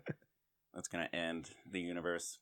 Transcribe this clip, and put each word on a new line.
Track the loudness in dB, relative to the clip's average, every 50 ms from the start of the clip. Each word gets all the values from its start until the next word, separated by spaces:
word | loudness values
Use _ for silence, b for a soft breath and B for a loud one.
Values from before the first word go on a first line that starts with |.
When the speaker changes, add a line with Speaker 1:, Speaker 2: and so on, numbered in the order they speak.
| -4 -4 -6 -6
Speaker 1:
<laughs> | _ _ _ _ _ _ _ _ _ _ -8
Speaker 2:
that's | -8 -6 -2
gonna | 0 0 0 2
end | 2 2 2 2 2 0 -4 -6 -12 -16 -8 -2
the | -2 0
universe. | 0 0 0 2 4 4 2 2 0 -4 -8 -10